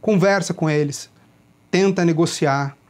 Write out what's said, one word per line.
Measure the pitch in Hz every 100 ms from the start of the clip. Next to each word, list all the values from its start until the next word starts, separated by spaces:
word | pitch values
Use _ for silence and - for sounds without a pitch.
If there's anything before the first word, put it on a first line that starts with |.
conversa | - 208 190 202 170
com | 175 156
eles, | 151 147 143 - _ _ _ _ _ _
tenta | 175 196 190
negociar | 170 160 165 - 151 139 139 -